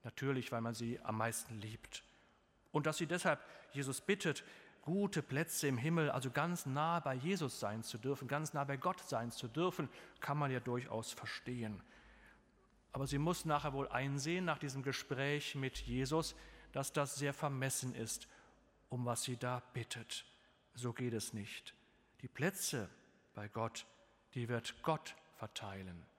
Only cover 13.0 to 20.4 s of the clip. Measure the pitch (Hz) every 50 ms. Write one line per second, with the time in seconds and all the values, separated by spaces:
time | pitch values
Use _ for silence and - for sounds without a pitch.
13 | 139 131 139 143 147 165 175 - - 160 151 147 147 151 135 139 139 - - 123
14 | 135 139 139 139 131 156 170 180 185 170 156 135 - 143 131 139 127 139 127 -
15 | - - 139 123 139 143 147 147 143 - - 143 135 131 - - - - 117 127
16 | 135 131 151 160 160 - - - - - - - - - - 135 139 - - 151
17 | 143 135 - - 139 143 139 - - 147 139 131 131 135 - - - 127 120 123
18 | 113 113 - - - - - - - - - - _ _ _ _ _ _ 127 123
19 | 123 120 120 - - - 123 117 - 123 127 123 - - - 123 113 - - 117
20 | 113 - - - - - - -